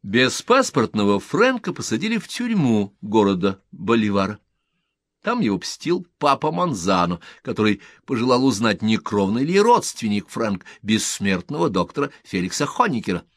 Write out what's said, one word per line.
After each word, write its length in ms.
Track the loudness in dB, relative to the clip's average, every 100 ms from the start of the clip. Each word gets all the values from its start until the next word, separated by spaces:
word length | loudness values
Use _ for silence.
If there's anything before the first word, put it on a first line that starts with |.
| 0
Беспаспортного 1120 | 2 2 0 2 2 2 0 0 2 2 2
Фрэнка 540 | 0 2 2 2 -6
посадили 460 | -8 -4 -4 -2 -4
в 80 | -6
тюрьму 680 | -8 -2 0 2 2 0 _
города 580 | 0 2 4 2 -2 -4 _
Боливара. 680 | -12 0 0 2 0 -2 -6 _ _ _ _ _ _ _ _
Там 160 | -6 -2
его 180 | 0 -2
посетил 480 | -6 -10 -4 -4 -4 _
папа 320 | 0 2 -2
Манзано, 720 | -2 -4 -2 0 2 2 -2 -10 -16
который 400 | -10 0 0 0 -6 -20 -6
пожелал 400 | -2 2 4 2
узнать, 380 | 2 0 0
не 140 | 2 0
кровный 460 | 0 0 2 0
ли 160 | 2 4
родственник 680 | 6 4 2 -6 -2 -2 -4
Фрэнк 340 | -6 -4 -4 -8 -12
бессмертного 880 | 0 0 0 -4 -2 -2 -4 -2 0
доктора 400 | 0 -2 -4 -6 -8
Феликса 440 | -8 -4 -4 -4 -6
Хоникера. 560 | -4 -4 -4 -4 -6 _